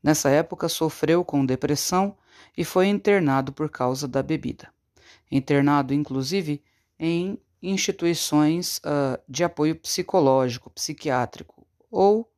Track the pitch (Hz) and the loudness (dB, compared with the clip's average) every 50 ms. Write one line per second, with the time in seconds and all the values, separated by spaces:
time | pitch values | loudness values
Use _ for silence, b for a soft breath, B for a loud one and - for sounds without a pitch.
0 | - 147 156 147 - 143 139 151 165 - 180 - - 165 - - 160 156 - - | 2 0 0 2 2 4 4 4 2 0 -6 -6 -4 -4 -2 -2 -2 -2 -2 -2
1 | - 151 165 175 175 - - 143 135 127 127 123 - - 147 139 - - 185 185 | 0 2 2 2 2 0 0 0 2 2 0 -2 0 -2 -2 -2 -2 0 0 0
2 | 196 202 202 b b b b b b b b - 170 - - 185 185 196 202 - | 0 0 -4 b b b b b b b b -6 -6 0 2 2 4 4 2 2
3 | - 214 202 196 170 143 135 135 131 139 139 - 156 151 - - 127 123 131 135 | 2 2 2 4 4 2 2 2 0 -2 -6 -6 -8 -8 -4 -2 -2 -2 -2 -4
4 | 147 135 123 139 135 135 160 - - 139 - - - - _ _ _ _ _ b | -6 -4 -4 -4 -2 -2 -4 -4 -4 -8 -10 -10 -16 -20 _ _ _ _ _ b
5 | b b b b b _ - 139 135 - 147 143 139 143 147 143 135 131 139 147 | b b b b b _ -2 -2 0 2 2 4 4 4 4 2 2 0 0 -2
6 | 147 - 131 135 131 135 180 196 180 151 147 143 _ _ _ _ _ _ _ _ | -2 -2 -4 -4 -4 -2 -2 -4 -2 -4 -6 -8 _ _ _ _ _ _ _ _
7 | 160 165 170 170 180 190 202 - _ _ _ _ - 180 196 190 - - 190 - | -4 -2 -2 0 -2 -4 -8 -10 _ _ _ _ -6 -4 -2 -2 -2 -4 -4 0
8 | 170 170 170 160 - - - 147 151 151 160 175 180 - - - - - 147 143 | 0 0 0 0 -2 0 2 2 4 2 2 -2 -4 -6 -8 -6 -4 -2 -2 0
9 | 139 135 127 - _ - 127 - 175 170 170 - 151 156 160 156 _ - - - | 0 -2 -2 -6 _ -10 -4 -2 -2 -2 0 0 -2 -2 -2 -4 _ -6 -6 -6
10 | 175 - - 185 151 135 131 135 131 127 120 127 _ - _ - - - 156 - | -4 0 2 4 4 6 4 4 2 0 -2 -8 _ -18 _ -10 -10 -10 -10 -8
11 | - 156 127 127 120 113 - - - _ _ _ _ _ _ _ _ _ 233 196 | -4 -2 0 0 -2 -4 -6 -18 -20 _ _ _ _ _ _ _ _ _ 0 2
12 | 190 202 214 220 233 _ _ | 4 4 4 2 -2 _ _